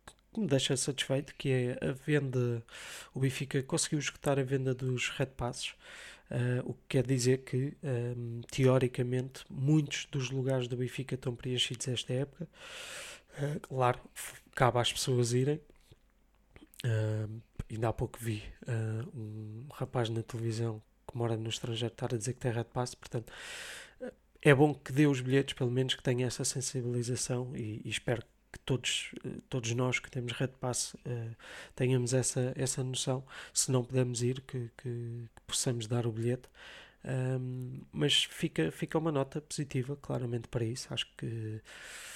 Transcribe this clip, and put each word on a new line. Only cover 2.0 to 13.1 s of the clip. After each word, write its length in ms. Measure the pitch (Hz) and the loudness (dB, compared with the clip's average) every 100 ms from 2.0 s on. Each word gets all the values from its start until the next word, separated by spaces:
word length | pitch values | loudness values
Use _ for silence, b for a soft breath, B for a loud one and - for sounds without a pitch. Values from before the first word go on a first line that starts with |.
| - 147 135 123 120 117 B B B B B | 2 2 2 2 2 0 B B B B B
O 60 | - | 0
Benfica 420 | 135 - 139 139 | 0 0 0 -2
conseguiu 360 | 131 160 - 151 | 0 0 2 0
esgotar 400 | - - 147 139 | 0 0 2 2
a 40 | |
venda 320 | 131 135 131 | 2 2 2
dos 340 | 123 131 123 - | 0 0 0 0
Red 180 | - 135 | 0 -2
Passes, 480 | - 123 - - - B B B B - | -2 -4 -4 -8 -10 B B B B -4
eh, 320 | 127 123 123 | 0 2 2
o 80 | - | -2
que 80 | - - | -6 0
quer 180 | 135 127 | 2 4
dizer 320 | 131 123 131 | 4 6 4
que, 320 | - 127 139 - | 2 0 0 -4
ehm, 580 | 143 120 120 120 117 117 - | -4 -2 -2 -4 -6 -6 -4
teoricamente, 960 | - 127 131 123 - 123 127 131 - - | 4 8 8 4 2 0 0 -2 -8 -10
muitos 560 | 151 135 156 147 - - | 0 6 6 4 -2 -4
dos 240 | 143 123 | -4 -2
lugares 360 | 135 131 131 120 | 0 2 2 0
do 120 | 123 | 0
Benfica 360 | 123 - 131 | -2 -4 -4
estão 220 | 127 131 117 | -4 -4 -4
preenchidos 500 | 127 120 - 127 131 | -2 0 0 -2 -2
esta 260 | 117 - | -2 0
época. 340 | 127 143 - 165 B B B B B B | -2 -2 -6 -12 B B B B B B